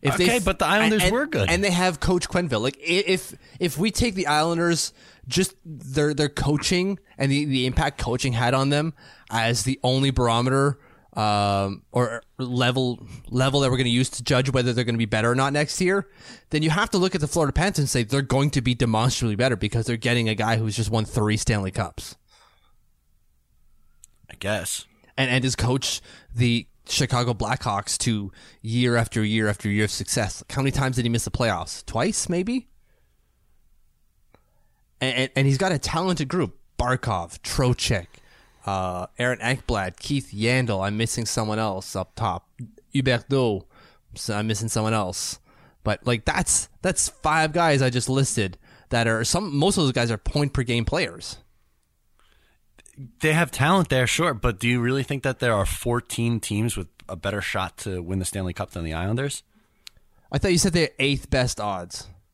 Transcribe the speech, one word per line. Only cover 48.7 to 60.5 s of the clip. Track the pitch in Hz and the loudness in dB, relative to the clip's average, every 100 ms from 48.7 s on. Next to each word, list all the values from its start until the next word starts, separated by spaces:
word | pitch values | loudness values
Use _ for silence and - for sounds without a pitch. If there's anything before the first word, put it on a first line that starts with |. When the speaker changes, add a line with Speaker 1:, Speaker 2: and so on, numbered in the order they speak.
| - _ | -20 _
Speaker 1:
that | 120 113 | 0 2
are, | 113 | 2
some, | 117 175 202 143 | 0 0 0 2
most | 165 202 | 2 4
of | |
those | 147 | 2
guys | 127 120 | 2 0
are | 110 | 0
point | - 147 143 | -2 0 0
per | 139 | -2
game | 120 117 | 0 0
players. | 110 156 160 85 - - _ _ _ _ _ _ _ _ _ _ _ _ _ _ - - 135 - | 0 0 -2 -6 -14 -16 _ _ _ _ _ _ _ _ _ _ _ _ _ _ -20 -20 -20 -4
Speaker 2:
They | 156 | 2
have | 156 170 | 2 2
talent | - 143 190 170 | 2 4 4 4
there, | 131 123 | 2 2
sure, | - 170 | 2 0
but | 123 127 98 | 0 -2 0
do | 120 | 0
you | 123 | 2
really | 120 135 | 2 0
think | 131 139 | -2 -2
that | 135 127 | -2 0
there | 123 | 2
are | 110 95 | 2 2
fourteen | - - 120 - - 117 117 | -2 -2 -2 -2 -2 0 0
teams | - 104 117 107 | -2 -2 -2 -2
with | 87 _ - | -8 _ -14
a | 90 | -8
better | 101 101 | -4 -4
shot | 95 104 92 - | -4 -4 -6 -8
to | - 92 | -8 -8
win | 85 95 | -4 -4
the | |
Stanley | 90 101 92 | -2 -4 -6
Cup | 87 87 | -6 -8
than | - | -6
the | 82 | -6
Islanders? | 80 92 120 139 - _ _ _ _ - _ _ _ _ | -4 -4 -2 -4 -8 _ _ _ _ -20 _ _ _ _
Speaker 1:
I | 139 | -2
thought | 202 | 2